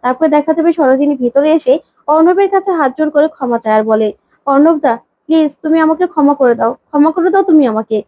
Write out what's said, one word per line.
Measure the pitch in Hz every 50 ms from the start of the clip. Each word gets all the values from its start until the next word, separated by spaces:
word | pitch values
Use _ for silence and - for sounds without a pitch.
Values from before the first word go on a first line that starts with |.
তারপর | - 247 254 254 320 320
দেখা | 302 294 294 320 311
যাবে | 339 311 339 320
সরোজিনী | - 311 262 262 262 285 285 294
ভিতরে | 254 254 240 240 269 285 302
এসে | 311 320 - 254 262 330 _ _ _ _ _ -
অর্ণবের | 294 311 320 339 359 359 403 381
কাছে | 392 392 392 392
হাত | 370 330 302 262 254
জোড় | - 311 302
করে | 302 302 294 311
ক্ষমা | 311 _ 277 240 233 233
চায়, | 233 220 214
আর | 214 214
বলে, | 220 220 220 220 214 - _ _ _ _ _ _ -
"অর্ণবদা, | 277 269 294 320 330 302 285 277 226 233 _ _ _ _
প্লিজ | _ - 311 320 311 302 - _
তুমি | - 320 311 330
আমাকে | 320 311 320 311 359 349
ক্ষমা | - 320 285 285 294
করে | 285 277 247 233
দাও, | 226 220 226 262 _ _ _
ক্ষমা | - 294 285 320
করে | 311 349 330 370
দাও | 330 392 392
তুমি | 392 320 311 285 247
আমাকে।" | 214 214 220 _ 220 214 -